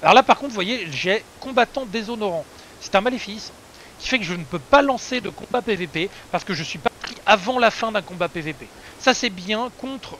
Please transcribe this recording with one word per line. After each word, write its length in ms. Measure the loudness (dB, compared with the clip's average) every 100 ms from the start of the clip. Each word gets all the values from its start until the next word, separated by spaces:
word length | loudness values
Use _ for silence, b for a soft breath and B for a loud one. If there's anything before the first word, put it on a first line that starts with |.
Alors 120 | 8
là, 100 | 8
par 120 | 8 4
contre, 120 | 2
vous 60 |
voyez, 360 | -4 -2 -2 -4
j'ai 340 | -4 0 0 -2 -16
combattant 480 | -4 2 2 0 -6
déshonorant. 580 | -6 -6 -4 -4 -4 -8 B B B
C'est 160 | 0 2
un 40 |
maléfice 520 | 2 -2 -8 -12 -14 -18 -20 B B B
qui 80 | -2
fait 100 | -2
que 60 |
je 100 | -2
ne 80 | -4
peux 160 | -6 -8
pas 240 | 4 6
lancer 380 | 6 -2 -4 -6
de 80 | -6
combat 340 | -12 -4 -4
P 140 | -2 -4
V 100 | -2
P 240 | -4 -6 B B
parce 100 | -6
que 120 | -4
je 100 | -6
suis 140 | -6 -4
parti 340 | -4 -4 -14 -10
avant 360 | 2 4 4 2
la 100 | 2
fin 220 | 2 -2
d'un 100 | -4
combat 260 | -6 -4 -4
P 120 | -4
V 120 | -8
P. 140 | -10 -14 -20 B B
Ça, 160 | 2
c'est 160 | 2 0
bien 400 | -6 -6 -4 -4 -8
contre 400 | -12 -10 -12 -16